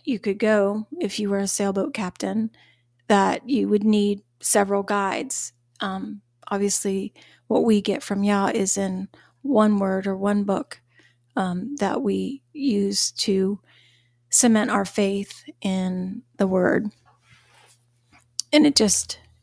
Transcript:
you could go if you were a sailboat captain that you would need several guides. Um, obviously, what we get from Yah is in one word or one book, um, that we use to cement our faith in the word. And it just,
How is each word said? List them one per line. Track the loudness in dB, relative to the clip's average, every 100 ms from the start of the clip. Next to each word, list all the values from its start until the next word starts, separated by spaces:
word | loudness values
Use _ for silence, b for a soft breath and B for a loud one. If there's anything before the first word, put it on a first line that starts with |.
you | -6 -4
could | -4 0
go | 2 2 2 -2 -8 -6
if | -6 -4
you | -2
were | -2
a | -2
sailboat | -2 -2 -2 -4
captain | -4 -6 -6 -4 -4 -4 b b b b _ 0
that | 2 2 0 -2
you | 0 2
would | 2
need | 4 2 2 -2 -8 _
several | 0 2 2 0
guides. | -2 -2 -2 -4 -6 -8 -10 -14 _ -10
Um, | -8 -6 -10 -12 _ _ -6
obviously, | -2 0 0 -2 -4 -6 b b b 0
what | 2
we | 4 4
get | 2 -4
from | -4 -2
Yah | 2 2 2
is | 0 0 -2
in | -2 -4 -10 b b _
one | 0 4 4 2
word | 0 -2 -2
or | -2
one | 0 0
book, | 0 -2 -4 -14 _ b b b _ -4
um, | -4 -4 -6 -4
that | -2 -2
we | -2 -2 -4 -8 _
use | -4 0 0 0 0 -2
to | -2 0 0 0 -4 b b b b b b _
cement | 2 4 4 2
our | -2
faith | -2 0 0 -2 -6 -14 -20 -8
in | -4 -2 -2 -4 -6 -10 -10 -2
the | 0
word. | 2 2 0 -2 -8 _ b b b b b b _ _ _ _ _ _ -10 2
And | 6 6
it |
just, | 6 2 2 -2 -10 _ _